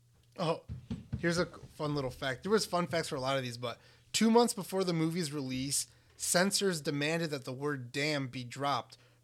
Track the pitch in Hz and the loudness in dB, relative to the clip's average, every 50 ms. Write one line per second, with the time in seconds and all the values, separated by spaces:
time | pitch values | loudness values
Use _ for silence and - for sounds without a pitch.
0 | _ _ _ _ _ _ _ - 175 156 160 - - - - - - - - - | _ _ _ _ _ _ _ -2 0 0 0 -2 -4 -10 -12 -12 -8 -8 -10 -10
1 | - - - - 170 170 165 175 170 165 - - - - - - 156 147 147 143 | -6 -8 -6 0 0 2 2 2 0 -2 -4 -12 -18 -16 -8 -4 -2 -2 0 -2
2 | 131 127 123 - 147 135 127 123 - 190 220 202 - - 180 175 175 - 175 165 | -2 -4 -6 -4 -4 -4 -4 -2 0 2 2 2 2 2 0 0 0 2 0 0
3 | 156 - 156 135 127 135 139 135 127 123 117 120 123 117 113 - - - - - | 0 0 -4 -2 0 0 0 0 0 -2 -6 -4 -6 -6 -6 -8 -14 -20 -20 -20
4 | _ - - - 214 226 226 240 240 226 - 196 170 - 190 190 190 180 170 160 | _ -4 2 4 4 8 8 8 6 6 2 -4 -6 -2 0 0 2 2 2 2
5 | 160 165 165 185 170 139 147 151 131 127 127 127 131 143 131 - - - - - | 2 0 0 -2 -2 -2 -4 -4 -4 -4 -4 -4 -2 -2 -2 -2 -2 -4 -12 -20
6 | _ - - - - - - 175 185 196 196 - 202 190 175 156 139 165 143 143 | _ -20 -12 -6 -2 2 4 4 4 4 2 2 2 0 0 0 -2 -2 0 2
7 | 143 156 165 170 170 151 147 135 123 139 127 131 143 147 147 131 123 120 - 139 | 2 2 2 0 0 -2 -2 -6 -6 -8 -6 -4 -2 -2 -2 -4 -6 -6 -4 -2
8 | 143 156 151 139 135 123 117 131 123 120 - 127 139 143 135 117 - - - - | 0 0 0 0 -2 -4 -6 -8 -8 -8 -6 -2 0 0 2 0 -2 -4 -14 -20
9 | - - - _ | -20 -20 -20 _